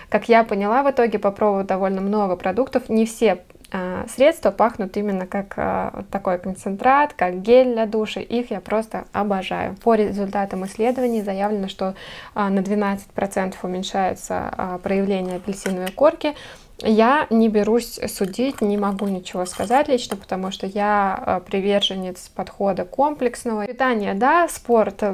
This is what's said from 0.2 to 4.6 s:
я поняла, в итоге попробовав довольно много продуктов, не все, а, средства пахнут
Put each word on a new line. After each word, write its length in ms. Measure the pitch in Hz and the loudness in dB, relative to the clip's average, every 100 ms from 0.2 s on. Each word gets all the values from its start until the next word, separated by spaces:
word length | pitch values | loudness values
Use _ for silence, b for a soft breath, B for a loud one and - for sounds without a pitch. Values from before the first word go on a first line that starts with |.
| 208 | 4
я 140 | 226 | 4
поняла, 400 | 226 202 202 240 | 4 0 2 2
в 80 | 277 | 2
итоге 260 | 269 233 208 | 4 2 2
попробовав 480 | 208 196 214 196 196 | -2 2 2 2 0
довольно 360 | 190 190 190 | 0 0 0
много 340 | 196 214 202 180 | 0 0 0 0
продуктов, 540 | 190 190 262 262 247 | 0 0 0 -2 0
не 180 | 220 226 | 2 0
все, 320 | - 220 180 - - - | 2 2 2 -4 -20 -10
а, 320 | 196 180 185 226 | -6 -6 -6 -8
средства 380 | - 277 330 208 | 4 4 4 0
пахнут 460 | 196 | 2